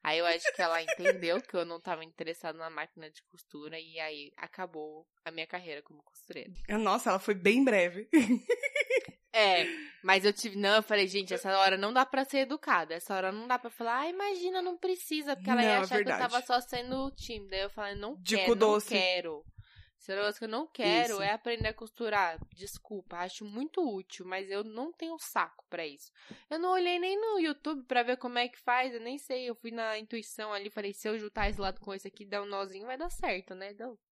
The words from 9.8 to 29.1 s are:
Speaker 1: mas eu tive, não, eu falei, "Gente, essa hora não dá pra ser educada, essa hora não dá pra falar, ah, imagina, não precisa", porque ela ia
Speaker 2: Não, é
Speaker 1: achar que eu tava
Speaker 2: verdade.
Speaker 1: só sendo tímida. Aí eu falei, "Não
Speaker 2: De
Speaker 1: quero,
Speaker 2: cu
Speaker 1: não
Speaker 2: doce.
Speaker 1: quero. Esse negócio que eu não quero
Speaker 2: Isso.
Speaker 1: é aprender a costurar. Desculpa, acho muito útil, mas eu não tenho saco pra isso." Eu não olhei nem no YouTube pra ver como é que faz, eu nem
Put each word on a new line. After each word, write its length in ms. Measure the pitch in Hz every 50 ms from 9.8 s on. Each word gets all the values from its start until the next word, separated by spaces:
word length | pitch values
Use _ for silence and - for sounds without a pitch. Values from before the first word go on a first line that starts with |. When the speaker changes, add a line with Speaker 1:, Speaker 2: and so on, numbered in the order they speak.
| - - - -
Speaker 1:
mas 220 | - 190 190 190 185
eu 80 | 208
tive, 240 | 202 - - 226 196
não, 220 | 202 202 196 208
eu 40 | 220 214
falei, 240 | - 214 202 196 185
"Gente, 240 | 185 202 190 180 185
essa 240 | 170 - 190 190 196
hora 160 | 190 190 190
não 160 | 190 196 208
dá 140 | 240 262 269
pra 180 | 269 - 262 269
ser 140 | 269 - 277
educada, 540 | 269 254 285 302 - 311 240 180 160 151 160
essa 200 | 170 - - 202
hora 200 | 190 185 190 196
não 120 | 214 226 247
dá 100 | 254 247
pra 100 | - 233
falar, 300 | - - 233 226 233 254 294
ah, 40 | 330
imagina, 520 | 349 381 403 415 392 359 349 370 370 370
não 160 | 359 359 359
precisa", 580 | 339 - 370 370 359 - - 311 302 294 277 180
porque 140 | 185 185 196
ela 120 | 247 240
ia 60 | 233
Speaker 2:
Não, 60 | 214 214
é 20 | 202
Speaker 1:
achar 160 | 190 185 254
que 60 | 233 208
eu 140 | 262 -
tava 220 | - 254 240 240 247
Speaker 2:
verdade. 60 | 254
Speaker 1:
só 140 | - 254 247
sendo 500 | 247 - - 247 240 254 262 269 269 277
tímida. 420 | 269 - - - 233 214 202 196 190
Aí 40 | 190 196
eu 60 | 202
falei, 260 | - 220 208 202 202
"Não 200 | 202 202 220 294
Speaker 2:
De 220 | 185 180 - 320
Speaker 1:
quero, 80 | 196 190
Speaker 2:
cu 80 | 185 233
Speaker 1:
não 120 | 196 220 214
Speaker 2:
doce. 180 | 214 208 208
Speaker 1:
quero. 580 | - - 196 185 185 185 180 175 165 156 147 - - _ - - _ - - - _ _ _
Esse 160 | - - 190
negócio 240 | 196 202 208 208 -
que 60 | 226
eu 40 | 220
não 180 | 220 247 320
quero 460 | - _ - 233 202 214 233 240 233 214
Speaker 2:
Isso. 60 | 196
Speaker 1:
é 100 | 196 202 214
aprender 340 | 226 _ 240 233 226 226
a 60 | 220 220
costurar. 680 | - 226 220 _ - 233 220 208 202 190 170 165 165 - - -
Desculpa, 640 | 175 190 202 - - _ - 208 190 180 - 175
acho 260 | 170 180 185 - - 214
muito 380 | 208 202 226 277 311 - 381
útil, 440 | 349 254 208 190 185 _ - - 185
mas 240 | 180 185 190 196 190
eu 140 | 196 202 214
não 300 | 220 214 226 262 330 339
tenho 240 | _ 330 330 330 311
saco 460 | - - - 214 170 160 _ - _ _
pra 160 | - 170 165
isso." 240 | 151 139 143 - - _ _ - - - - - _
Eu 80 | 302
não 140 | 320 349 370
olhei 260 | 370 370 359 349 359
nem 220 | 349 349 370 392 415
no 180 | 440 453 427
YouTube 460 | 381 320 311 285 - - 302 320 277 247 -
pra 140 | 254 247 240
ver 120 | 240 254
como 220 | 254 - 240 - 240
é 80 | 240
que 100 | 247 - -
faz, 320 | _ - 247 254 254 262 240
eu 80 | 233
nem 160 | 226 240